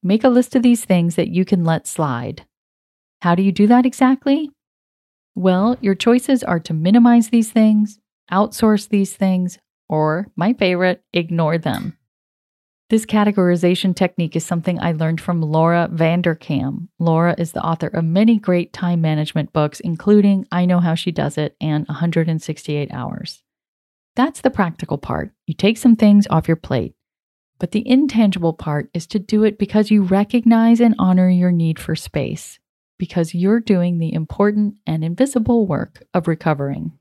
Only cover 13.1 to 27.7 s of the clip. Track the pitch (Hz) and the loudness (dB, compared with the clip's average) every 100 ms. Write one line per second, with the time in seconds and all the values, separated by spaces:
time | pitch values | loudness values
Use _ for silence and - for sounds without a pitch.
13.1 | 214 208 202 180 175 175 180 190 175 180 | 0 0 2 0 2 0 0 -2 0 -2
14.1 | - 165 165 - 170 165 175 170 156 160 | -2 -4 -6 -4 -6 -4 -4 -4 -2 -2
15.1 | 165 - 175 156 156 165 170 165 165 160 | -4 -4 -4 0 0 2 2 -2 0 0
16.1 | 170 175 160 - 143 131 - 170 _ 170 | 0 -2 -4 -4 -4 -4 -8 -14 _ 0
17.1 | 160 170 - 170 - - 165 151 - 165 | 2 0 0 -6 -4 -4 -4 -4 -4 -2
18.1 | 175 220 220 202 175 170 - 175 175 160 | 2 2 2 0 -2 -2 -6 -4 0 0
19.1 | 151 151 - 143 156 151 - 170 165 - | -2 -2 -4 -4 -2 -4 -4 -10 -6 2
20.1 | 208 202 196 - 180 180 180 175 160 - | 4 4 2 -2 -2 0 2 0 -2 -4
21.1 | 165 143 143 151 _ 156 151 147 156 170 | -4 -4 -4 -6 _ -4 -4 -4 -4 -2
22.1 | 165 160 160 - 151 - 147 147 - 120 | -2 -2 -4 -6 -12 -6 -6 -6 -8 -10
23.1 | - - - _ _ _ _ _ _ _ | -10 -14 -18 _ _ _ _ _ _ _
24.1 | - 269 - 254 269 180 165 - 151 - | -2 -2 0 -4 0 -4 -4 -8 -8 -6
25.1 | - 73 _ - 156 196 226 254 226 214 | -8 -8 _ -12 -2 -2 2 4 6 6
26.1 | 208 202 165 - 165 - 127 82 _ _ | 6 4 0 0 -4 -2 -4 -6 _ _
27.1 | _ _ _ _ _ 180 | _ _ _ _ _ -6